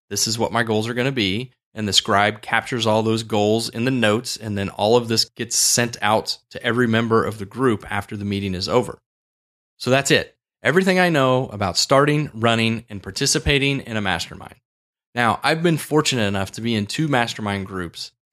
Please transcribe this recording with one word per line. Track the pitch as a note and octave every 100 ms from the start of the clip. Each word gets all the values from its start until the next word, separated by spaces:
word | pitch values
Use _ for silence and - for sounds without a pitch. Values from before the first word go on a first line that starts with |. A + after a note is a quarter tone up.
| -
"This | G2+ -
is | A2+
what | G#2+
my | A2+
goals | A2+ G#2+ A2+
are |
gonna | B2 B2+
be," | B2+ G2 G2+ B2+ _ _
and | A2 G#2+
the |
scribe | F#2+ - G2+ G#2 G#2+
captures | - A2+ - B2 A2
all | A2
those | A2 A2+
goals | A2+ A2 G#2 A2+ A#2
in | A2
the | B2
notes, | C3 G#2+ G#2+ - -
and | A2 G2
then | G2
all | - G#2 A#2+
of | A2+
this | A2
gets | - - A2+ -
sent | - - A#2+ -
out | G#2 A2 - - _
to | -
every | A#2+ A#2 A#2+
member | A2 A#2 A2+
of | D#2+ G#2+
the |
group | G2 G#2+ C3 G#2 -
after | G2+ - G#2
the |
meeting | G2+ G2 G2
is | F2+ F#2+
over. | A#2+ G2+ - _ _ _ _ _ _ _ -
So | B2
that's | C3+ C3+
it. | B2+ - _ _ _
Everything | A#2+ E3 F#3+ F#3
I | F3+
know | D3+ C3 B2+ C3
about | G2+ G2 -
starting, | - C3+ D3 D3 D3
running, | A2 A#2 A2+ A2+ A2+ -
and | G2+
participating | G2 F#2+ C#3 D3+ D3+ C#3+ C#3 C#3
in | - A2
a |
mastermind. | G2 E2+ - - - - _ _ _ _ _
Now, | A#2+ A#2+ -
I've | - D#3+
been | E3+ D3+
fortunate | - D3+ D3 B2+ G2+
enough | G2+ F#2+
to | -
be | A2+
in | A2+ G#2
two | - D#3
mastermind | C3 A#2 - G#2+ G2+ F#2+
groups | F#2+ E2+ - - _ _